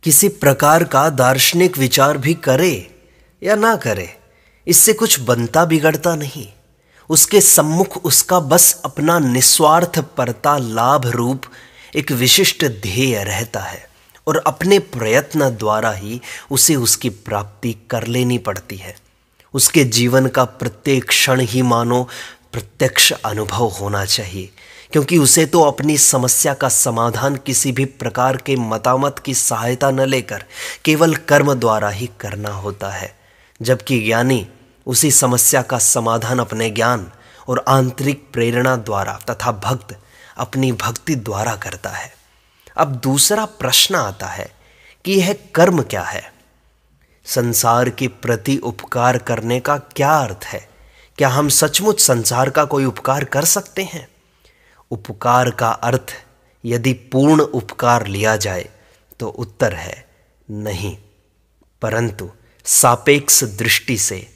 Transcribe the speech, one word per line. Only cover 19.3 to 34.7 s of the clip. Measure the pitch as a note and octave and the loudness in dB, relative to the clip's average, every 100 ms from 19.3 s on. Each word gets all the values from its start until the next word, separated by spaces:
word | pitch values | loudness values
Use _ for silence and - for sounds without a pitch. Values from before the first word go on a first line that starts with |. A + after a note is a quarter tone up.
| _ _ | _ _
उसके | C#3 - E3 C3+ | 0 2 4 2
जीवन | A2+ A#2+ C3 C3 | 2 2 2 2
का | C3 | 2
प्रत्येक | B2 - A#2 G2 - C3+ | -2 -2 -10 -8 -2 -2
क्षण | A#2+ - - C3 | 0 0 2 0
ही | B2 B2+ | 0 0
मानो | B2+ A#2 A#2 B2 B2 - - - _ | 2 2 2 0 -2 -10 -18 -20 _
प्रत्यक्ष | - G#2 _ C3 - - | -14 -14 _ -2 2 0
अनुभव | - A2+ G#2+ G#2 G#2+ A#2 | 0 -6 -6 -6 -2 -2
होना | F#2+ G2+ G2+ | -2 -4 -4
चाहिए, | G2 - G2 F#2+ F#2 _ - - - | -2 -4 -4 -10 -12 _ -20 -20 -4
क्योंकि | D#3+ C#3 E3+ | -2 2 4
उसे | C3+ - D#3 | 4 4 4
तो | F3 | 4
अपनी | D3+ - C#3+ D3+ | 4 2 -2 2
समस्या | - C3+ B2 - D#3 | 2 2 0 0 0
का | C3+ C3+ | 0 -2
समाधान | - - A#2 A#2 A2 C3+ C#3+ | 0 0 0 -2 0 -2 -4
किसी | - B2+ C#3 | -4 -2 -2
भी | B2 C3+ | -2 -4
प्रकार | - B2 A2 B2+ C3+ | -4 -8 -2 0 -2
के | - C3+ | -2 -4
मतामत | A2+ A2+ A#2 B2+ C#3+ C#3 | -2 -2 0 0 0 -4
की | - B2+ | -6 -4
सहायता | - A#2 A2+ B2+ C#3 | -2 -2 -4 0 0
न | C3+ C3+ | 0 0
लेकर | C3 - G2+ - - - - | 0 -4 -12 -12 -14 -14 -6
केवल | - D#3 E3 C#3+ | -2 2 2 2
कर्म | - D3 D3 | 2 2 4
द्वारा | C3+ A#2 G#2+ G#2 | 2 2 0 -2
ही | G2+ B2 - | -6 -10 -10
करना | G2+ G2+ G#2 | -12 -8 -10
होता | G2+ G2+ G2+ G2 | -8 -10 -8 -10
है, | G2 F#2+ - _ _ _ _ | -10 -12 -16 _ _ _ _
जबकि | A2+ B2+ - C3 | -2 -2 0 -2
ज्ञानी | G#2+ A2+ B2 C3 F#2+ - _ | 2 2 2 0 -2 -16 _